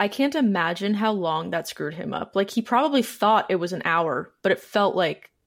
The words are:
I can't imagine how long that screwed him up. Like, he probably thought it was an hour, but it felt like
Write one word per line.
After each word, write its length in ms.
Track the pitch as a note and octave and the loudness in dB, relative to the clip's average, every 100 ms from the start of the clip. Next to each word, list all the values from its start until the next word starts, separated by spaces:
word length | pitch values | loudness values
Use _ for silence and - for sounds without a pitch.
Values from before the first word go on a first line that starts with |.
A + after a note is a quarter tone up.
I 80 | G3+ | -2
can't 260 | - C#4 | 0 0
imagine 600 | D4+ A3+ F#3 E3 F3 G3+ | 2 2 2 0 -2 -2
how 180 | G#3 A3 | 0 0
long 380 | G#3 E3 D#3 F3 | 0 -2 -2 -2
that 180 | E3+ - | -6 -6
screwed 260 | - D3+ | -8 -8
him 180 | D#3+ - | -8 -8
up. 200 | - - | -8 -4
Like, 160 | F#3+ G3 | -2 0
he 120 | A#3 | -2
probably 400 | A3 B3 D4+ C#4 | 0 2 2 2
thought 480 | A#3 - G#3 G#3+ - | 0 0 2 4 2
it 60 | F#3 | -2
was 160 | F3 | -2
an 100 | F3 | -4
hour, 480 | E3+ E3 E3 B2+ - _ | 0 0 0 -2 -6 _
but 80 | F#3+ | -2
it 100 | F3+ | -2
felt 360 | - G#3 G3 F#3 | -2 0 2 2
like 340 | E3+ - - _ | 0 -2 -14 _